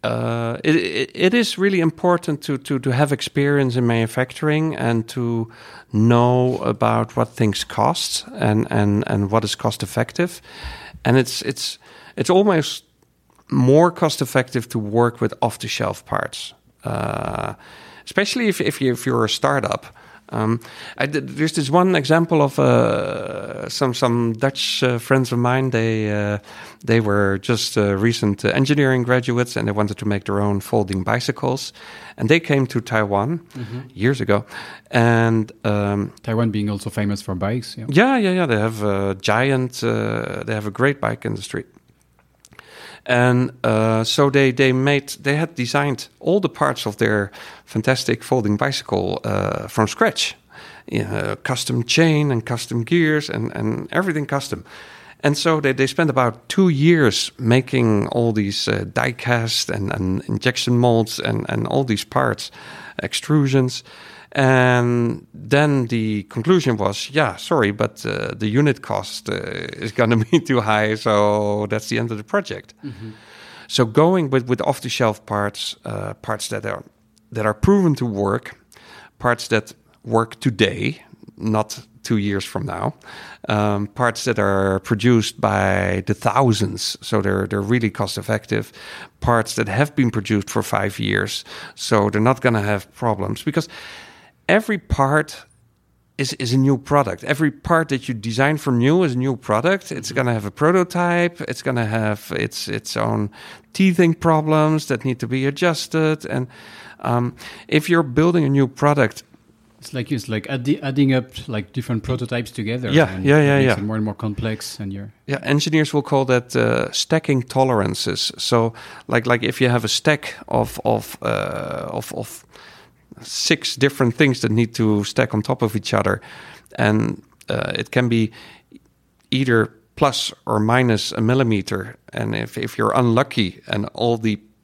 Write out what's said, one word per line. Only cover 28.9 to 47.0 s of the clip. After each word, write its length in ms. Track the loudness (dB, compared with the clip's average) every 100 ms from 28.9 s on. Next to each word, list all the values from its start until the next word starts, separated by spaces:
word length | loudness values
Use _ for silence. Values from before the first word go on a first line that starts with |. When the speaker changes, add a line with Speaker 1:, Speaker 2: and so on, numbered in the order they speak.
| 2
Speaker 1:
graduates, 520 | 2 0 2 0 0 -2
and 100 | -2
they 40 |
wanted 260 | 0 -2 -2
to 80 | -2
make 200 | -2 0
their 140 | 0
own 200 | 2 0
folding 420 | 0 -2 0 -4
bicycles. 720 | 0 -2 -2 -4 -4 -4 -8 -14 -20 -20 -20 -6
And 120 | 2
they 100 | 2
came 280 | 4 0 2
to 120 | -2
Taiwan 580 | -2 -2 0 0 0 -4 -8 -12
Speaker 2:
Mm-hmm. 240 | -10 -12 -14
Speaker 1:
years 280 | -2 0 0
ago. 240 | 2 0 0 -14 -16 -18 _
And, 600 | 2 4 4 4 2 -2 -4
um, 480 | -2 0 0 -2 -4 -8
Speaker 2:
Taiwan 280 | -4 0 0
being 180 | 0 -2
also 200 | -4 -6
famous 320 | -4 -2 -2
for 140 | -6 -4
bikes, 400 | -2 -4 -6 -12
yeah. 80 | 0
Speaker 1:
Yeah, 280 | 2 4 2
yeah, 140 | 2
yeah. 120 | 2 2
They 140 | 2
have 240 | 0 0
a 320 | 0 0 -2 -2
giant, 680 | 0 2 2 0 -2 -4
uh, 600 | -2 -2 -2 -4 -4 -6 -6
they 80 |
have 140 | -4 -6
a 40 |
great 280 | 0 0 2
bike 240 | -4 -4 -6
industry. 380 | -6 -6 -8 -10 -20 _ _ _ _ _ _ _ -20 -20 -20 -20 -16 -2
And, 460 | 2 4 4 0 -2
uh, 400 | 0 2 2 0
so 260 | 0 2 4
they, 220 | 4 2
they 200 | 4 2
made, 360 | 4 2 0 -2 -6
they 120 | -2 -2
had 200 | -2 -4
designed 520 | -2 0 0 -4 -8 _
all 200 | 0 0
the 100 | 0
parts 360 | 0 -2 0 -6
of 120 |
their 340 | 0